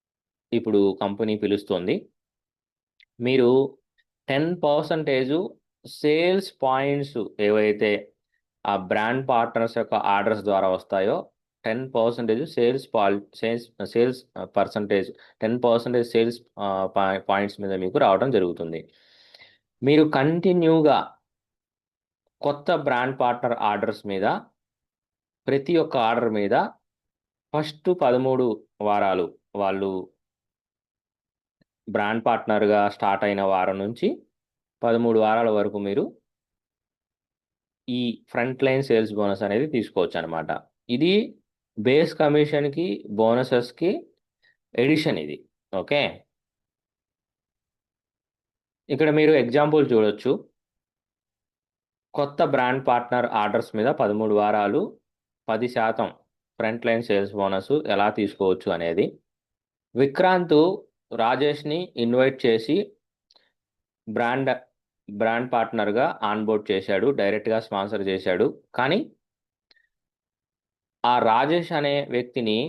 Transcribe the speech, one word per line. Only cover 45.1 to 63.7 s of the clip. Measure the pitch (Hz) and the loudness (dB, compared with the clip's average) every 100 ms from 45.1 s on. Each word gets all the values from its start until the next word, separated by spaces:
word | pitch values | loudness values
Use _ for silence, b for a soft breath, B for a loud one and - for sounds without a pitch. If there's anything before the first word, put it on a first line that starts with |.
| 92 | -4
ఇది. | 76 71 - _ _ | -6 -12 -16 _ _
ఓకే, | 95 85 143 107 80 _ _ _ _ _ _ _ _ _ _ _ _ _ _ _ _ _ _ _ _ _ _ _ _ _ _ - | -8 -2 0 -2 -6 _ _ _ _ _ _ _ _ _ _ _ _ _ _ _ _ _ _ _ _ _ _ _ _ _ _ -6
ఇక్కడ | 139 156 | 0 2
మీరు | 151 156 | 4 6
ఎగ్జాంపుల్ | 151 120 143 147 156 131 | 6 4 2 4 4 4
చూడొచ్చు. | 113 107 104 127 - - _ _ _ _ _ _ _ _ _ _ _ _ _ _ _ _ | 4 2 0 -2 -2 -4 _ _ _ _ _ _ _ _ _ _ _ _ _ _ _ _
కొత్త | - 143 143 | -6 -4 0
బ్రాండ్ | 156 135 123 131 | 0 2 0 0
పార్ట్నర్ | 131 123 - 123 120 | 2 0 0 0 0
ఆర్డర్స్ | 110 104 113 113 | 0 0 0 -2
మీద | 110 117 | -2 0
పదమూడు | 156 110 104 110 | 0 0 0 2
వారాలు | 104 104 107 101 135 208 - _ _ _ _ - | 2 2 2 0 0 -2 -8 _ _ _ _ -6
పది | 113 120 | -4 -2
శాతం | 120 110 113 101 - _ _ _ - | 0 0 0 -4 -6 _ _ _ -6
ఫ్రంట్ | 113 117 120 | -4 -2 -2
లైన్ | 113 | -2
సేల్స్ | 113 101 101 | 0 0 -2
బోనస్ | 104 98 95 - 147 - | -2 -2 -2 -2 -2 0
ఎలా | 101 104 | 0 0
తీసుకోవచ్చు | 110 101 - 95 92 101 | 0 -2 0 0 0 -2
అనేది. | 85 85 85 151 - _ _ _ _ _ _ _ | -4 -2 0 -2 -4 _ _ _ _ _ _ _
విక్రాంత్ | 117 139 135 185 185 165 151 170 202 - _ _ | -2 0 2 2 2 4 4 4 0 -10 _ _
రాజేష్ని | 117 113 131 147 147 147 160 185 - | -2 0 0 0 -2 -6 -6 -6 -4
ఇన్వైట్ | 117 123 131 131 | 0 2 2 2
చేసి | 120 113 127 175 208 - _ _ _ b b b _ | 0 0 0 -2 -4 -10 _ _ _ b b b _